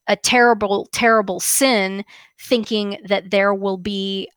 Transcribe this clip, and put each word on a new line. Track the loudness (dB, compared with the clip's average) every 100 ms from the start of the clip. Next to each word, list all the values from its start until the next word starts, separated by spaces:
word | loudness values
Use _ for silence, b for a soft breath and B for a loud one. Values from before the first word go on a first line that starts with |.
| -4
a | -2
terrible, | 2 4 4 4 0 -2 -4
terrible | 0 2 2 0 -4
sin | -2 2 2 2 0 -4 -12 B B B
thinking | -2 -2 0 -4 -4 -6
that | -4 -4 0
there | 0 2
will | 0 -2 -4
be, | -6 -4 -4 -6 -8